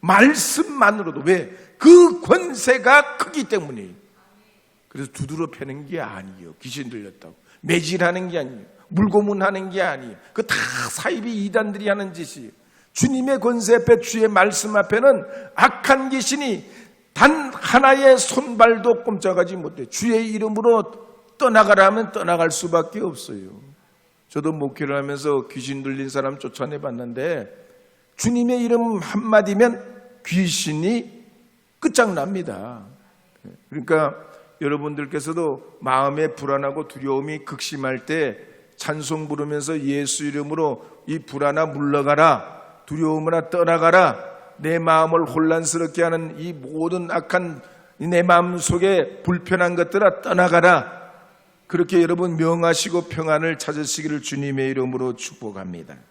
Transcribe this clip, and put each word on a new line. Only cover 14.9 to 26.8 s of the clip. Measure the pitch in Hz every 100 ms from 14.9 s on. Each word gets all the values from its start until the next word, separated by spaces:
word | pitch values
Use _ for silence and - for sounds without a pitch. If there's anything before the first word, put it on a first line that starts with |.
| 214 269 233 - - -
악한 | - 277 - - 269 269
귀신이 | 262 226 285 277 202 - - - _ _
단 | - 269 320 277
하나의 | - - 240 277 269 269 254
손발도 | - - 285 226 233 226 214 233
꼼짝하지 | 233 208 190 180 175 185
못해. | 151 147 123
주의 | - 220 226 226
이름으로 | 220 220 214 226 233 - - - - _ _
떠나가라 | 262 220 208 202 190
하면 | 214 220
떠나갈 | 214 175 175 165
수밖에 | 160 175 165 165 214
없어요. | 175 139 - 104 95 - 135 _ _ _ _ _ _
저도 | 151 151
목회를 | 160 143 135 147 139
하면서 | 139 143 147 143 120
귀신 | - 123 139
들린 | 135 135 135
사람 | 135 135 131
쫓아내봤는데, | 127 - 127 147